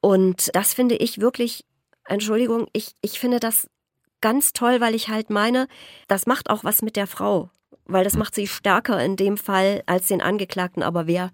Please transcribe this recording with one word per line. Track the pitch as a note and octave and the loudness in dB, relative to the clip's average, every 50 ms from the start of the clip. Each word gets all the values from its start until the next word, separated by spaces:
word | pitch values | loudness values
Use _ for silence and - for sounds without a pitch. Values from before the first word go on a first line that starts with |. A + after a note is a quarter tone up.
Und | - G3+ G3 F#3 F#3+ F#3 F3+ - - - - | 4 4 4 6 4 4 2 0 -2 -2 0
das | F3+ G3+ - - | 0 0 0 0
finde | - B3+ B3 A#3 | 2 2 2 2
ich | - - A#3 - - | 2 0 -2 -2 0
wirklich, | G3+ A#3+ B3+ - A#3+ A#3+ - - - _ _ _ _ _ _ _ _ | 0 0 0 0 -4 -4 -4 -10 -16 _ _ _ _ _ _ _ _
Entschuldigung, | - - G3+ G#3+ G#3+ A3 A3+ B3 A#3 A#3 A#3 A3+ - _ | -4 -4 -4 -2 0 0 0 2 0 0 -2 -2 -4 _
ich, | A3 - - - _ | -8 -8 -8 -14 _
ich | - G#3+ - - | -8 -8 -8 -4
finde | - B3 B3 A#3+ | -2 0 0 0
das | A3+ A3+ A3+ - - - _ _ _ _ _ _ _ _ _ _ | 0 0 -2 -2 -2 -4 _ _ _ _ _ _ _ _ _ _
ganz | - A3 A#3 C#4 C#4+ - - | 0 0 2 2 0 0 -2
toll, | - A#3+ A#3+ B3+ B3 | 0 2 2 4 4
weil | A#3+ A#3 A3+ | 2 2 0
ich | A3+ A3 - | 0 -2 -2
halt | A3 G#3+ A3 _ | -4 -4 -4 _
meine, | G#3 G3+ G#3 A#3 B3 B3+ C4 C4+ - - - - - - - | 0 0 2 2 2 0 0 -2 -6 -20 -20 -20 -20 -20 -4
das | _ G3 G3 - | _ -2 0 2
macht | - B3 - - - | 0 0 -2 0 -2
auch | G#3+ G#3+ - | -4 -2 -2
was | - G#3+ - A3+ | -2 -2 -2 -2
mit | A3 A3 | -2 -4
der | G#3 G3+ F#3+ | -4 -6 -6
Frau. | - - G3 G#3 G#3 F3 - F3+ _ _ _ _ - _ _ - | -6 -4 -2 0 0 0 0 -4 _ _ _ _ -20 _ _ -2
Weil | F#3 F#3+ F#3 | 0 2 2
das | G3+ - | 2 0
macht | - G#3+ - - | -2 -2 -2 -4
sie | - G3+ G3 | -6 -6 -4
stärker | - - _ G3+ F#3 G#3 - - A3+ F3+ B2 | -6 -4 _ 2 2 2 2 0 -2 0 0
in | F3+ G3 | 0 0
dem | F#3 G3 G3 G#3 | 0 0 0 0
Fall | G3+ - - G3 F#3+ F#3+ G3 G3+ G3+ - | -2 -4 -2 0 2 2 2 2 0 -2
als | - F3+ F#3 F#3 - | 0 0 0 2 0
den | G3+ F3 | 0 0
Angeklagten. | - - G3+ G#3 G3 F3+ - F#3+ F3+ F3+ _ - - | 0 0 0 -2 -2 -4 -2 -4 -4 -2 _ -2 -2
Aber | - E3+ F3 E3 | 0 0 -2 0
wer | D#3+ E3+ F3+ F3+ F#3 | 0 0 0 -2 -6